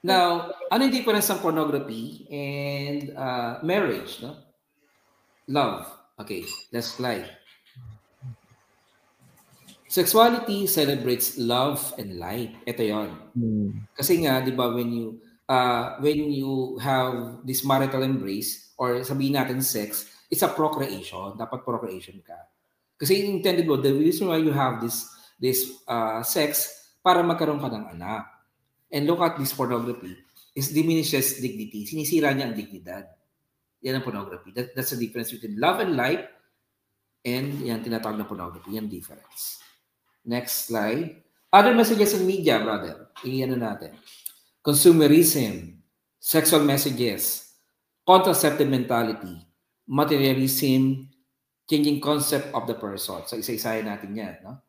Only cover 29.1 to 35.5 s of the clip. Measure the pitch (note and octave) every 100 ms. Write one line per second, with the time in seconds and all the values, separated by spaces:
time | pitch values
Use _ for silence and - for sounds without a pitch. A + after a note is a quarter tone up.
29.1 | E3+ E3+ D3+ C3+ - B2 A#2+ A#2+ - F#2
30.1 | F2+ _ _ _ - C3+ D3+ E3 E3 D3
31.1 | C#3+ C3 C3+ B2+ G#2+ G#2+ G#2+ G#2 D#3 C#3+
32.1 | E3 D3 C3+ C3+ G#2+ G2+ F#2 E2+ F#2+ -
33.1 | _ _ _ _ _ _ _ C3 C3 B2+
34.1 | G#2+ F#2+ F2+ - B2 B2 C3+ B2+ A#2+ A2+
35.1 | A#2 A2+ A2+ A2+